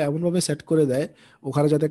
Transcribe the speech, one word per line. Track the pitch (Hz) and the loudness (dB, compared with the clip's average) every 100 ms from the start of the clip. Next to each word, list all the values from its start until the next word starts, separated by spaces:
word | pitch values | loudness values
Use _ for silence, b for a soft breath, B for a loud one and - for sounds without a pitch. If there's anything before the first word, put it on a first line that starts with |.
| 147 | -2
এমনভাবে | 156 175 175 - | -2 -2 -2 -2
সেট | 147 - | -4 0
করে | 160 143 | 2 2
দেয় | 127 165 b b b 139 | 0 -4 b b b -4
ওখানে | 143 147 | 0 2
যাতে | 151 151 | 2 0